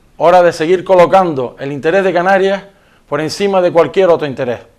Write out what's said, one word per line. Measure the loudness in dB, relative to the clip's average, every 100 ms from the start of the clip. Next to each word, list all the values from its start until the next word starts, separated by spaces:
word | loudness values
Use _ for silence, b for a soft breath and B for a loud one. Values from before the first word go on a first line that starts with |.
| _ -2
Hora | 2 4
de | 4
seguir | 0 -2 -2
colocando | 2 2 4 4 2 -4 -8 -8
el | -10
interés | -6 -2 0
de | 0
Canarias | 0 0 0 0 -4 -10 b b b b
por | -8
encima | -6 -4 -2 0
de | 0
cualquier | 2 0 2 2
otro | 2 -2
interés. | -6 -8 -8 -12